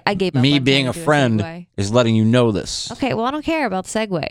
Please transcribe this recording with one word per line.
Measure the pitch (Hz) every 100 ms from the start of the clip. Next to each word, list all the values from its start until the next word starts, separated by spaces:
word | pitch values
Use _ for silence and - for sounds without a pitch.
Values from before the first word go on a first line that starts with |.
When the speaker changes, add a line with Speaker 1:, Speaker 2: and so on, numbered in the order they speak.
| -
Speaker 1:
I | 196
gave | 185 143
up |
Speaker 2:
Me | 135 143
Speaker 1:
on | 131
Speaker 2:
being | 135 131
Speaker 1:
trying |
Speaker 2:
a |
Speaker 1:
to | -
do |
a | 143
Speaker 2:
friend | 151 127 110
Speaker 1:
segue. | 82 170 175 -
Speaker 2:
is | 98
letting | 120 117 110
you | 110
know | 123 120
this. | 98 - - -
Speaker 1:
Okay, | - 269
well, | 214 233
I |
don't | 302 302
care | 320 254
about | 190 185
the | 220
segue. | 220 175 -